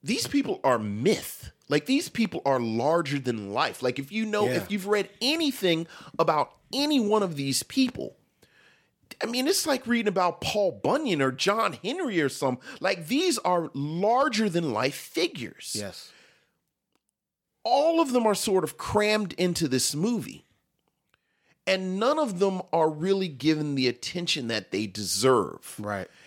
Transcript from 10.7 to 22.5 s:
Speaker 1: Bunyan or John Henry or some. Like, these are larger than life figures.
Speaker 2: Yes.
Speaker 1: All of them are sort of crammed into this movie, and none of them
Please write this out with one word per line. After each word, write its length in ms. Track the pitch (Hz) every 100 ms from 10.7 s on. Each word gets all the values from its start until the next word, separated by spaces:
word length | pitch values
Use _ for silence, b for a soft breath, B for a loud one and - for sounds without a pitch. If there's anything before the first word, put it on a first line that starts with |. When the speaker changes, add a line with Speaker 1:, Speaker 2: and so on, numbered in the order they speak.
| 113
Speaker 1:
Bunyan 380 | - 269 302 160
or 120 | 135
John 420 | 123 185 208 208 139
Henry 380 | 190 330 320 185
or 60 | 139
some. 280 | - 135 123 B B
Like, 280 | 175 185 156
these 280 | 269 370 233
are 320 | - 175 165
larger 760 | 143 147 165 202 247 294 214 214
than 240 | 170 160
life 220 | 107 131
figures. 800 | 139 - - - - 110 - - 107
Speaker 2:
Yes. 340 | 101 - - b b b b b _ _ _ _ _ _ _ _ _ _
Speaker 1:
All 360 | 226 254 311 330
of 120 | 302
them 120 | 247
are 120 | 226 196
sort 280 | - 185
of 140 | 156 -
crammed 560 | - 208 208 214 196
into 320 | - 180 170 160
this 260 | 127 -
movie, 520 | 143 202 233 - - _ _ _ _ _ _ _ _ _ _ _ _ -
and 320 | 190 185 190
none 200 | 233 302
of 200 | 285 175
them 240 | 196